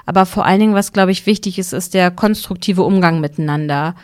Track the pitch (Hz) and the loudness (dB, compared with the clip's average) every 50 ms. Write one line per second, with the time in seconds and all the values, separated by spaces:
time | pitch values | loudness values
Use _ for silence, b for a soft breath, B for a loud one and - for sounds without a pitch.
0 | B - 180 190 190 175 - 208 - - 190 202 214 214 202 202 202 - - 202 | B -2 2 2 2 2 0 -2 0 2 2 4 4 2 2 0 0 0 0 0
1 | 190 185 190 - - 208 214 202 - 196 180 196 185 - - 180 180 - - 190 | 2 2 0 0 0 -2 -2 0 -2 -6 -6 -6 -6 -6 -6 -8 -6 -2 0 0
2 | 180 180 180 - 220 214 214 214 - - 185 175 - 208 180 185 - - 196 190 | 2 0 0 0 0 0 0 -2 -6 -8 -10 -6 -4 -2 0 2 2 2 2 2
3 | 180 165 165 160 151 147 151 - 156 151 147 151 151 147 143 143 151 165 180 B | 2 2 2 0 -2 -4 -4 -4 -4 -2 -2 -2 -2 -2 -2 -2 -4 -4 -6 B